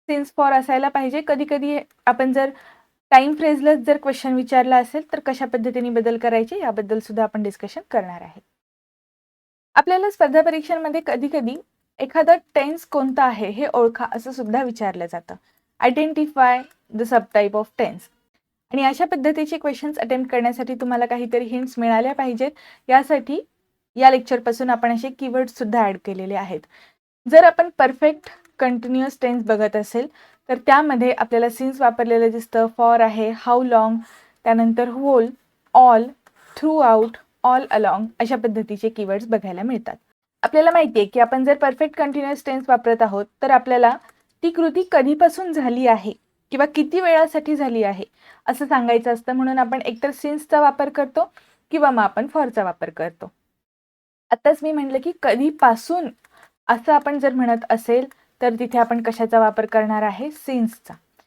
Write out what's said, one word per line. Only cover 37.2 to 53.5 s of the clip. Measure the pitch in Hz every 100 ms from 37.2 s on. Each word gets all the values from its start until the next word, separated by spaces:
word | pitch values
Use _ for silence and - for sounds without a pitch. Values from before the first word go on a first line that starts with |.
| _ _ 247
all | 254 269 214
along | 202 190 220 _
अशा | 233 254
पद्धतीचे | 226 214 214 208 226
कीवर्ड्स | 226 196 202 226
बघायला | 220 196 180
मिळतात. | 226 233 - - _ _ _ _
आपल्याला | - 311 330
माहिती | 339 302 226
आहे | 202
की | 247
आपण | 233 262
जर | 262 285
परफेक्ट | 285 269 311 311
कंटिन्युअस | 285 285 277 277 -
टेन्स | 262 262
वापरत | 247 233 233
आहोत | 220 202 208 _
तर | 269
आपल्याला | 254 254 247 240 254 - _ _ _
ती | 339
कृती | 339 330 349 370
कधीपासून | 311 262 302 339 330 370
झाली | 302 254 240 254
आहे | 220 202 - _ _ _
किंवा | 269 294 311
किती | 302 339
वेळासाठी | 359 320 320 320 302 294
झाली | 269 233
आहे | 202 190 - _ _ _ -
असं | 254 285
सांगायचं | 277 240 233 240
असतं, | 233 233
म्हणून | 254 262 262
आपण | 240 254
एकतर | 254 233 277
since-चा | 277 294 302 302 302
वापर | 294 285 285
करतो | 285 - - - _ _ _ _
किंवा | 311 285
मग | 247
आपण | 202 - 277 311
for-चा | 254 226
वापर | 190 170 175
करतो. | 165 165 165 185 _ _